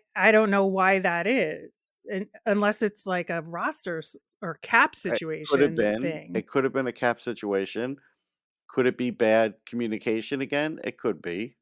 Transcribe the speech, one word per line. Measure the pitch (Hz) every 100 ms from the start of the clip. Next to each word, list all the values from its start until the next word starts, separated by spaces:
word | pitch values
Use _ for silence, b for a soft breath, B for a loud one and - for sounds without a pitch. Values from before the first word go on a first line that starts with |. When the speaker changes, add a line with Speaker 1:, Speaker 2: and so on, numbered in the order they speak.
| _
Speaker 1:
I | 202 202
don't | 214 214
know | 196 196
why | 190 185 190
that | 185 170 185
is, | 262 156 - - - - - -
un-, | 190 208 - 220
unless | 202 208 208
it's | 208 - 196
like | 180 170
a | 170
roster | 160 170 247 311 - 165
s-, | - - _ _
or | 180 -
cap | - 233 302
Speaker 2:
It | -
could | 185
have | 117
Speaker 1:
situation | 160 156 151 139 147 160
Speaker 2:
been. | 104 110
Speaker 1:
thing. | 170 156 160 165
Speaker 2:
It | -
could | 143 131
have |
been | 135 127
a |
cap | - 120 113
situation. | 123 107 104 98 98 107 127 139 b _ _ _ _ _ -
Could | - 123
it | -
be | 123
bad | - 110 110 110 - -
communication | 120 117 107 120 110 - 139
again? | 135 143 156 -
It | - -
could | 117 -
be. | 87 87 123 -